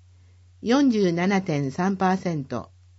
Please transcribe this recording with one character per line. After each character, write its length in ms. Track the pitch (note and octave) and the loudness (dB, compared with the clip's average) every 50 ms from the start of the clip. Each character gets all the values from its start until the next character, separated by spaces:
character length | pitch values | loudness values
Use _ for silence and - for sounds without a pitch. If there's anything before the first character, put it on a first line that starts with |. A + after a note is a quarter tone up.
| - - - - - - - _ - - - _ - | -20 -20 -20 -20 -20 -20 -20 _ -20 -20 -20 _ -2
四 260 | G3+ A#3+ C#4+ C#4+ C4 | 0 2 4 4 4
十 220 | A3 G#3+ G3 F3 | 4 4 2 2
七 300 | E3+ E3+ F3 F#3+ G3+ F#3+ F#3+ | 2 0 0 2 0 0 0
点 280 | F#3 D3+ C#3+ C#3+ C3+ | 0 -2 -2 -2 -2
三 260 | C#3 - F3+ F#3+ G3+ F#3 | -4 -2 -2 -2 -2 0
パ 160 | G3 F#3 F#3+ | 0 0 0
ー 40 | F#3+ | 0
セ 160 | - F3+ E3 | -2 -4 -4
ン 100 | D3 C3 | -4 -6
ト。 280 | - B2 A2+ - - - _ _ _ _ | -6 -8 -8 -8 -10 -18 _ _ _ _